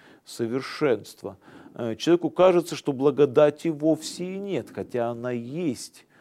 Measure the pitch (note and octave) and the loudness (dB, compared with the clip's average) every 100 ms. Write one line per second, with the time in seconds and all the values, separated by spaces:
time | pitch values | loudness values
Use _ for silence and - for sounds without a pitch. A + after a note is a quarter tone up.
0 | - - - - A#2 C3 - - D3+ G#2 | -20 -20 -14 -6 -4 -4 -6 -2 0 0
1 | - - G2+ F#2+ - - - - A#2 A2 | -4 -14 -14 -14 -20 -20 -18 -8 -6 -2
2 | D#3 E3+ D#3+ - F#3 F3 D#3+ D3 D3 B2+ | 2 2 2 4 6 6 0 -6 -4 2
3 | C#3+ C3 C#3 B2+ D3 D3 E3+ D3 D#3 D3+ | 2 4 4 6 4 2 -6 -2 0 0
4 | - - F3+ F#3+ G3+ D3 - G#2 F#2+ A#2+ | -4 -10 -8 -8 -6 -6 -6 -10 -6 -4
5 | A#2+ A#2 B2 A#2+ A#2+ D#3+ E3 A2 - - | -4 -4 -6 -6 -8 -6 -4 -6 -10 -20
6 | _ _ | _ _